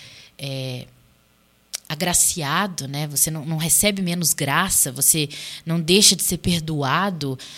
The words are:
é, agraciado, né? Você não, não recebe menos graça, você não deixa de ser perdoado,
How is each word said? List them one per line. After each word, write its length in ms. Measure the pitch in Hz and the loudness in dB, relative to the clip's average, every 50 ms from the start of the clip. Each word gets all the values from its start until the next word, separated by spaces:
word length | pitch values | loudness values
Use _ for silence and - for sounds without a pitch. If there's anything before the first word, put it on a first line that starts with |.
| - - - - - - _ - | -12 -20 -20 -20 -20 -20 _ -12
é, 500 | 143 139 135 135 131 131 127 123 131 - - _ _ _ _ _ _ _ _ _ _ _ _ _ _ _ - - - - | -10 -8 -8 -6 -6 -6 -8 -10 -12 -14 -20 _ _ _ _ _ _ _ _ _ _ _ _ _ _ _ -12 -12 -8 -10
agraciado, 1000 | 156 143 180 175 170 - - - - 175 147 139 151 175 202 202 175 - 135 135 | -6 -4 -2 0 2 2 2 2 0 -2 -2 0 0 0 0 -2 -4 -6 -8 -6
né? 180 | 139 143 156 147 | -6 -6 -6 -4
Você 220 | 147 131 - 160 | 0 0 0 0
não, 160 | 156 160 127 | -2 -4 -4
não 120 | 165 160 156 | -4 -4 -2
recebe 440 | 165 165 - - - 208 202 190 | 0 2 2 4 4 2 2 2
menos 320 | 190 170 175 180 170 151 - | 0 -2 0 0 0 0 0
graça, 580 | - 147 131 139 160 185 190 - - - 143 123 | 0 0 2 2 2 2 2 2 2 2 0 0
você 340 | 135 139 - - 160 147 147 - - - - - - - | 0 2 2 4 4 2 -2 -4 -8 -12 -12 -14 -10 -6
não 140 | 165 165 170 | -2 -2 0
deixa 360 | 160 151 180 202 202 - 196 | 2 4 6 6 8 6 6
de 80 | 156 - | 4 0
ser 140 | - 190 170 | -2 -2 -2
perdoado, 1000 | - 190 175 170 156 156 156 147 139 131 143 165 190 202 180 156 143 139 131 127 - - - | 0 0 0 0 -2 -2 -2 -2 0 0 2 2 0 0 -2 -4 -4 -4 -6 -6 -10 -14 -18